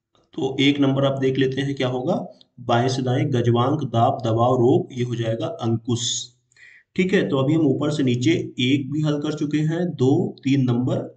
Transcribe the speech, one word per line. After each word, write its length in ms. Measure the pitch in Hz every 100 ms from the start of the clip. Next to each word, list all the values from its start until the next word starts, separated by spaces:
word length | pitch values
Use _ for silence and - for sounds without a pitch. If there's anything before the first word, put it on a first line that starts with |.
| _ _ _ -
तो 200 | 135 -
एक 180 | 139 143
नंबर 260 | 135 131 139
आप 140 | 127
देख 180 | 131 135
लेते 240 | 131 135
हैं 140 | 139 131
क्या 120 | 127
होगा, 360 | 127 156 226 190 - _ -
बाएं 260 | 120 117 127
से 120 | 123
दाएं 300 | 123 131 156
गजवांक, 520 | 123 117 117 127 151 127
दाब, 360 | 117 123 -
दबाव, 320 | 117 110 123 127
रोग, 300 | 120 175 180
ये 120 | 123
हो 120 | 123 117
जाएगा 320 | 113 113 160
अंकुश। 640 | - 117 113 - 113 - - - _ _ _ - - _ -
ठीक 180 | 185
है, 140 | 196 151
तो 80 | 139
अभी 160 | 135
हम 80 | 165
ऊपर 280 | 147 127 147
से 120 | 151
नीचे 280 | 131 120 131 175 - -
एक 300 | 127 139 131
भी 100 | 147
हल 180 | 151 147
कर 120 | 151
चुके 240 | 151 147 151
हैं, 260 | 156 165 175
दो, 440 | - 131 156 208 -
तीन 200 | 131 135
नंबर। 340 | 123 117 131 190 -